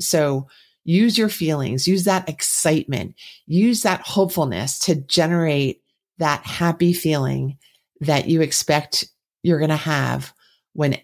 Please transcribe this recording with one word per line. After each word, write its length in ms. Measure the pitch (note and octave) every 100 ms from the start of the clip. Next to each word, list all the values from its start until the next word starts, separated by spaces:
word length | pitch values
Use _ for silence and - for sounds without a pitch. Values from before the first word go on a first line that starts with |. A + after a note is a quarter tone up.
So 480 | - E3 D3 C3+ C3+ _ _ _
use 340 | - F3 A#3 A3+
your 100 | G#3+
feelings, 580 | - D#3 D3+ C3+ B2+ E3+
use 180 | F#3+
that 240 | F#3+ F#3 F#3
excitement, 840 | C#3+ - - E3 D#3 - C#3 - - - - -
use 360 | E3+ A3+ A3+
that 180 | G#3 F#3
hopefulness 800 | - G#3 F#3+ F#3 C#3+ F2+ C3+ -
to 140 | -
generate 880 | D#3 C3+ - D#3+ F3 E3 C#3+ C3+ - _ _ _ -
that 300 | D#3 C#3+ -
happy 480 | - E3+ E3 F3
feeling 640 | F3 D#3+ D3+ C3+ C3+ C3+ C#3 _ _ _ -
that 280 | D3 C#3+ -
you 120 | D#3+
expect 680 | D#3 - - D3+ D3+ - - _ _ _
you're 180 | E3 D#3
gonna 160 | D#3 D#3
have 560 | D#3+ D3 B2+ C3 C3+ _ _ _ _
when 260 | - D3 B2+